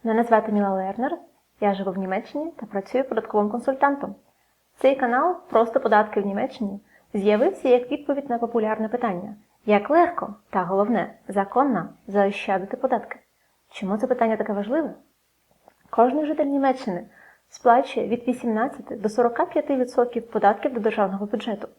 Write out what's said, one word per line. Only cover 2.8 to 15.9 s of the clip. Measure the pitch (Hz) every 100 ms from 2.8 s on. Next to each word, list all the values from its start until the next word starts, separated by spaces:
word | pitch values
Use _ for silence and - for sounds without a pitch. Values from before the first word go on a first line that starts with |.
| 196 254
податковим | 262 247 - 214 208
консультантом. | 240 240 269 285 285 202 202 _ _ _ _ _ _
Цей | 262 269
канал | 254 247 330 359 -
«Просто | 226 233 269
податки | 233 214 214 214
в | 202
Німеччині» | 196 254 - 202 202 _ _ _
з'явився | 208 196 208 302 - 269
як | 247 247
відповідь | 294 - 285 277
на | 233
популярне | 233 233 214 220 214
питання: | 247 240 180 208 214 _ _ -
як | 208 208
легко | 311 349 - - 208 _
та, | 202
головне, | 180 196 208 220 160 - -
законно | 202 196 - 285 208 - - -
заощадити | 202 196 202 - 190 196 254
податки? | 262 240 - - _ _ _ _ _
Чому | - 185 208
це | 254
питання | 247 226 214
таке | 196
важливе? | 202 202 285 285 151 _ _ _ _ _ _ _ _
Кожний | _